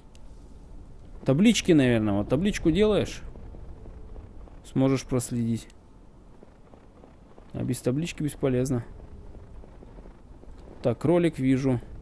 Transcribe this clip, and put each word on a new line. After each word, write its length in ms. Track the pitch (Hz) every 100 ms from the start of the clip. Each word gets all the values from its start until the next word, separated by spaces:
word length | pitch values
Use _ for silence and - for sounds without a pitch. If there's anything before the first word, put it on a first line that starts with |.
| - - - - - - - - - - - - -
Таблички, 460 | 135 226 196 -
наверное. 440 | 156 127 113 107 101
Вот 140 | 104
табличку 420 | 131 202 - -
делаешь, 500 | 170 214 185 104 - - - - - - - - - - - - - - - -
сможешь 320 | 135 135 135
проследить. 640 | - 127 - 120 117 110 - - - - - - - - - - - - - - - - - - -
А 100 | 131
без 160 | 120 123
таблички 440 | 127 135 170 -
бесполезно. 600 | 147 - 139 127 131 120 - - - - - - - - - - - - - - - - - - - -
Так, 180 | 117 113
кролик 400 | 139 175 170 -
вижу. 400 | 131 131 135 123 - -